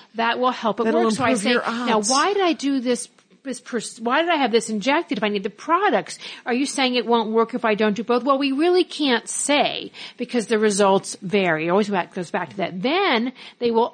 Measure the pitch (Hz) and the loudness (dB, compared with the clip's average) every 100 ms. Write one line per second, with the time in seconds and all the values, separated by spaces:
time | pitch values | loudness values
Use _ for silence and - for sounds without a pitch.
0 | - 220 233 233 254 240 226 202 226 226 | -12 -4 -2 0 0 0 -2 0 0 2
1 | 226 220 247 247 214 240 - 233 240 220 | 2 2 0 0 2 0 0 -2 0 0
2 | 208 269 349 415 359 - 277 269 240 240 | 2 2 2 2 2 0 0 -2 0 -2
3 | - _ _ _ 269 240 - 233 - - | -4 _ _ _ -12 -12 -8 -8 -8 -6
4 | 233 277 339 320 254 226 214 214 214 294 | -2 0 2 0 2 2 0 -2 0 0
5 | - 240 208 202 202 - - 339 403 190 | 0 -2 -2 -2 -6 -8 0 2 2 0
6 | 156 - - - - 247 277 - 254 247 | -2 -10 -16 -12 -4 -2 -2 0 0 0
7 | 220 233 220 220 226 240 226 208 214 208 | 2 2 2 0 0 0 0 2 2 0
8 | 226 240 247 269 277 269 349 359 349 - | 0 0 2 0 0 2 2 4 2 0
9 | 285 240 - - - 285 170 - - - | 0 0 -2 -6 0 2 0 -2 -10 -14
10 | - - 247 247 196 220 214 196 202 196 | -16 -10 -4 -4 0 2 2 4 4 4
11 | - - 185 202 180 156 170 190 208 190 | 0 -10 -2 0 2 0 2 2 2 -2
12 | 165 190 170 196 180 - 170 180 240 349 | -4 -6 -6 -6 -6 -6 -6 -4 -2 0
13 | 381 226 247 - - - 240 226 233 | 2 0 -2 -8 -16 -4 0 2 0